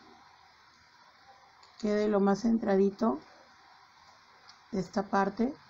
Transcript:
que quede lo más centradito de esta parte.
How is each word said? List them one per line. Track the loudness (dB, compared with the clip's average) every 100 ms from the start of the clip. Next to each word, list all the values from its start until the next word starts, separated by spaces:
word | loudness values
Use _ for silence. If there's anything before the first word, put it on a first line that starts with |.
| -20 -20 -20 -20 -20 _ -20 _ _ -20 -20 -20 -20 -20 -20 -20 -20 -6
que | -2
quede | 0 2
lo | 2
más | 2 2
centradito | 2 0 2 2 2 0 -2 -2 -8 -20 -20 -20 -20 -20 -20 -20 -20 -20 -20 -20 -20 -20 _
de | -8
esta | -4 -6
parte. | -2 0 0 -2 -4 -6